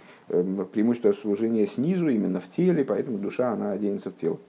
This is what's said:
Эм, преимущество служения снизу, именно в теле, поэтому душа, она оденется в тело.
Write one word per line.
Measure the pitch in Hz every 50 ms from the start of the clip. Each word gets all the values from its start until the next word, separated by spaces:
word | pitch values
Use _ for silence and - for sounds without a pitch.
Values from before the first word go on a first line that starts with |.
| - - - - -
Эм, | - 87 87 90 95 95 101 92
преимущество | - - 110 107 120 117 120 - 101 101
служения | - - 104 101 101 113 113 117 110 104
снизу, | 101 - 113 135 170 190 180 170 151
именно | 120 104 95 92 92 90
в | - -
теле, | - - 180 180 170 151 131
поэтому | 110 101 104 - 139 110
душа, | 98 101 98 - - 127 120
она | 107 101 104 104
оденется | 107 101 104 101 101 95 - 95
в | -
тело. | - 85 82 80 - -